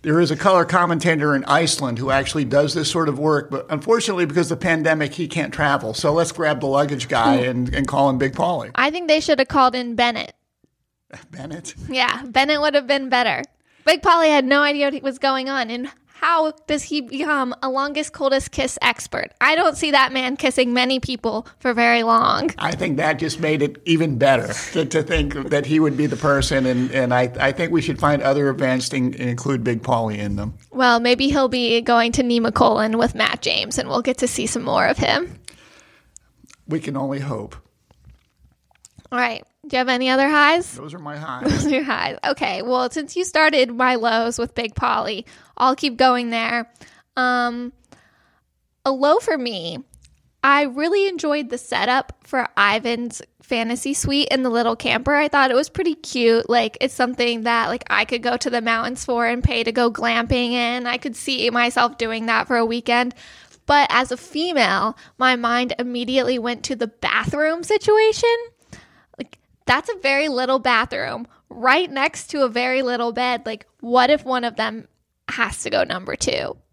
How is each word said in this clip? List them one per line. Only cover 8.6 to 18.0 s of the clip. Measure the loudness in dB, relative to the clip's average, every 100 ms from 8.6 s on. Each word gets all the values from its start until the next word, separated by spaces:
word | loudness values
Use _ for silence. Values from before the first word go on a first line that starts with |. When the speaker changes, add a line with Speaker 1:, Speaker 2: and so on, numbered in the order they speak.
| -4
Speaker 2:
I | -2 -2
think | -2 2
they | 2
should | 4 2
have | 2
called | 4 4
in | 2 -6
Bennett. | 0 0 0 -10 _ _ _ _ _ _ _ _ -20 -20
Speaker 1:
Bennett? | -16 -14 -12 -14 -14 -8
Speaker 2:
Yeah, | -2 0 -2 -2
Bennett | 0 2 2
would | 4
have | 2 2
been | -2 2
better. | 0 2 0 -6 _ _ _ 2
Big | 2
Paulie | 4 6 6
had | 4
no | 4 4
idea | 4 2 0
what | 0
was | -6 -2
going | -2 0 -2
on. | -4 -4
And | -6 -10 -14 _
how | -4 0 2 2 -4 -4
does | -4
he | -2 -6
become | -6 -6 -2 0 -2 -4
a | -4
longest, | -2 -2 -4